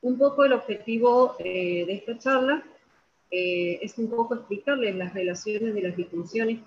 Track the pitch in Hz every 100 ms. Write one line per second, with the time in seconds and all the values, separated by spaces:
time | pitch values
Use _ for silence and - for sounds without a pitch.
0 | 247 254 277 277 277 240 - 208 - 226
1 | 240 247 247 - 180 185 180 175 170 196
2 | - 233 262 269 262 302 - - _ _
3 | _ _ _ 180 180 180 175 175 208 -
4 | 226 233 226 233 - 202 - 277 226 185
5 | 180 185 180 180 - 214 226 208 180 175
6 | 175 170 170 226 220 226